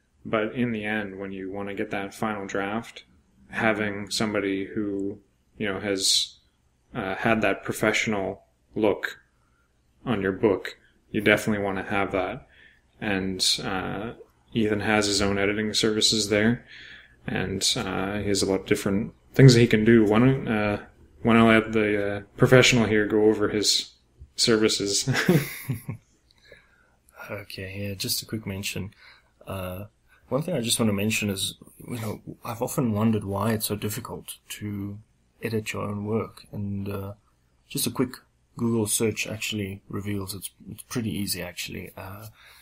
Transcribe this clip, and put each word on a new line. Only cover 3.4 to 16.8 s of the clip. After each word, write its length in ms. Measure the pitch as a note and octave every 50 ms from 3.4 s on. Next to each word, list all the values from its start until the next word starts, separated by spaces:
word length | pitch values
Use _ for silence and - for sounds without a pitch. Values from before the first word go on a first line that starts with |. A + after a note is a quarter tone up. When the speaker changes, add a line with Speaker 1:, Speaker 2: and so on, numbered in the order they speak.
| - -
Speaker 1:
having 600 | - - A2+ A2 G#2+ G#2 G#2+ G#2 G2 G2+ G#2 F#2+
somebody 540 | - - A2+ G#2+ G#2 G#2 G2 G2 G2 F#2+ G2
who, 540 | - - A2 G#2 G2+ G2 G2 G2 G2+ G#2 - - _ _ _ _ _ _
you 100 | - A2
know, 140 | G2+ F#2+ F#2
has, 560 | G#2 G2+ G2 F#2+ F#2+ - - - - - - - _ _ _ _ _ _ _ _ _ _ -
uh, 200 | B2 G2 F#2+ G2
had 260 | - - A#2 A2+ A2
that 220 | G#2 G2 G2 - -
professional 800 | - A2+ - A#2 G#2+ G#2 - - A#2 G#2+ G2+ F#2+ F#2+ G2 - _ _ _ _ _ _ -
look 440 | A2 G#2+ G#2 F2+ - - - - - _ _ _ _ _ _ _ _ _ _ _ _ _ _ _ _ -
on 160 | C3+ A2+ G2
your 100 | F#2+ G2
book, 460 | F#2+ F#2 - G#2+ F#2 F#2 - - - - _ _ _ _ _ _
you 80 | - A2
definitely 420 | G2+ G#2+ G#2 G2+ - A2+ G#2+ G2+
wanna 220 | G2+ G2 F#2+ F#2+ F#2
have 300 | - G#2 G2 G2 - G#2
that. 340 | F#2 F2+ G2 A2+ C#3+ - _ _ - - - _ _ _ _ _ _
And, 440 | - G#2+ G2 F#2+ F#2+ F#2+ F#2 F#2 - - - -
uh, 520 | A#2 G#2+ G2 F#2 F#2 F#2 G2 F#2+ G#2+ A#2+ - - - - _ _ _ _ -
Ethan 260 | A#2+ G#2+ G#2+ G#2+ G2+
has 280 | G2+ A2+ G#2+ G#2+ G2+
his 140 | G2+ G2+ G2
own 160 | G2+ G2 G2
editing 360 | G2 G2 G2+ G#2 G#2+ G#2+ G#2+ G2+
services 560 | - - A2 G#2+ A2 G#2 - A#2 A2 G2+ G2+
there, 340 | G#2+ G#2 G#2 A#2 A#2+ B2 - - - -